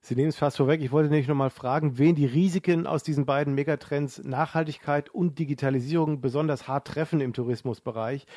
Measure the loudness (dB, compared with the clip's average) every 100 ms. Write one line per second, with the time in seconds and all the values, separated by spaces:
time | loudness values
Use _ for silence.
0 | -4 0 0 2 0 2 2 2 2 2
1 | 4 2 2 0 0 -2 -2 0 0 4
2 | 4 4 2 4 2 2 2 0 2 -2
3 | 0 -2 2 2 2 0 0 -2 -2 -4
4 | -4 -8 -8 -4 -2 -2 -2 -6 -2 -2
5 | -2 -2 -2 -2 -4 -2 0 0 0 0
6 | 0 0 -2 -2 -2 -2 -4 -6 -4 -6
7 | -2 0 -2 -4 -4 -4 -4 -6 -8 -6
8 | -6 -6 -10